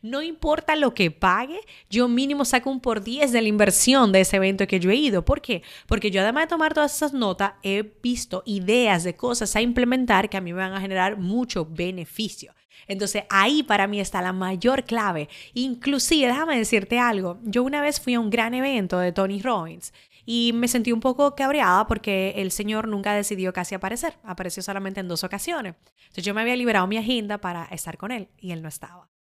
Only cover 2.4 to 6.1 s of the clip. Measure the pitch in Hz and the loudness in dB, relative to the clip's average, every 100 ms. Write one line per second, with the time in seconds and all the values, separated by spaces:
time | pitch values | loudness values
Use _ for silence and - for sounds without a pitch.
2.4 | 277 254 269 269 254 220 202 262 285 240 | 2 0 0 -4 -2 -4 -4 0 2 2
3.4 | 214 208 208 - - 269 226 190 185 196 | 2 4 4 6 6 6 8 6 6 4
4.4 | 190 196 196 185 180 233 302 190 156 294 | 2 2 0 2 4 4 4 2 2 0
5.4 | - 190 - - - 214 208 | 0 -6 -6 -20 -2 0 0